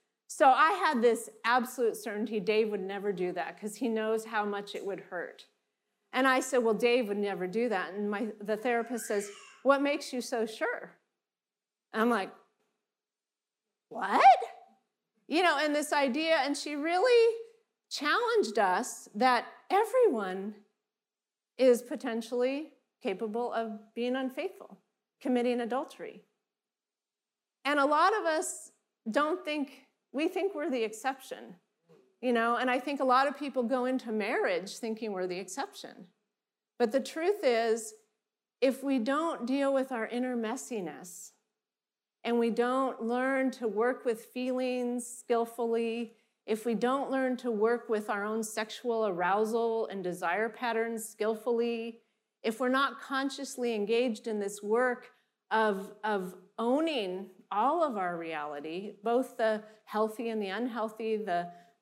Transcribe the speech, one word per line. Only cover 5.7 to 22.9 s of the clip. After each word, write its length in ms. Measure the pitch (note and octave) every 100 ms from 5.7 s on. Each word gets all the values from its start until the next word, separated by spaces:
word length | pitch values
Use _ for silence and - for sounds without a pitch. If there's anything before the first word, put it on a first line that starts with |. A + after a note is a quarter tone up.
| _ _ _ _
And 160 | B3+ C4
I 100 | C4
said, 240 | C4 B3+
"Well, 120 | A3+
Dave 340 | G#3 A#3+ A#3+ G#3+
would 80 | G3+
never 320 | G3+ F#3 F#3
do 200 | A3 A#3+
that." 260 | G3 D#3+
And 140 | G3 G#3
my, 240 | G#3 G#3+ -
the 160 | G#3 G#3+
therapist 500 | B3 A#3 A#3 A#3+ -
says, 220 | G#3 G3+ - - -
"What 180 | B3+ C#4
makes 300 | C#4+ D4 -
you 80 | B3
so 260 | A3+ A#3 A3
sure?" 500 | A3 F#4 - F3 - _ _ _ _ _ _ _ _ _
I'm 160 | A3 A#3
like, 220 | A3+ F#3+ - _ _ _ _ _ _ _ _ _ _ _ _ _ _ -
"What?" 500 | - F#4+ A#3 E5+ F5+ - - - _ _ _ _ _ -
You 160 | D4
know, 160 | F4+ C#4+
and 160 | D4+
this 180 | D4 D4
idea, 440 | D4+ C#4 C4 D#4+ D#4+
and 200 | C4+ D4
she 200 | D4+ D4
really 600 | D#4 F4 B4+ A#4+ A4+ A4+ - _ _ _ -
challenged 680 | - D4 F4+ A#4 A#4 A3+ A3
us 500 | G3 F#3 B3 - - G#3
that 300 | C4 A#3+ - - -
everyone 840 | F#4+ A4 B4+ A#4 A#3+ F#3+ F#3+ G3 G#3 - _ _ _ _ _ _ _ _ -
is 260 | C4 A#3
potentially 920 | - C#4+ A#3+ A3+ A#3 B3 B3+ C#4 D#4 - _